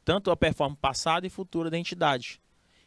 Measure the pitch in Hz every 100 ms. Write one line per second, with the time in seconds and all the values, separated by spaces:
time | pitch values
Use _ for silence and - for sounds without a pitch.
0 | - 185 - - 160 - 139 143 139 131
1 | 165 170 185 - 185 170 165 165 175 175
2 | 156 131 - - _ _ _ _